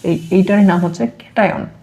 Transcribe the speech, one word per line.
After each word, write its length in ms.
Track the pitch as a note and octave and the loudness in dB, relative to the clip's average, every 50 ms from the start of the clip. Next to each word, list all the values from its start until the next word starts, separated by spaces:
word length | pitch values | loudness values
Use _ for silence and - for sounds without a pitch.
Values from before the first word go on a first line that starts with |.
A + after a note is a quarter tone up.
| - | -2
এই, 160 | F3 E3+ D#3+ - - | -2 -4 -4 -4 0
এইটারই 340 | F3+ F#3+ F#3+ G3+ G3+ G#3 G3+ | 0 2 2 2 2 4 4
নাম 140 | F#3+ F3 F3 | 4 4 2
হচ্ছে 280 | F3 E3+ E3 - A#3 | 0 -2 -4 -4 -6
ক্যাটায়ন। 580 | A#3 - - - - _ A3+ G#3 F3+ - - - - - - | -6 -6 -12 -20 -8 _ 0 0 0 -2 -6 -10 -12 -16 -20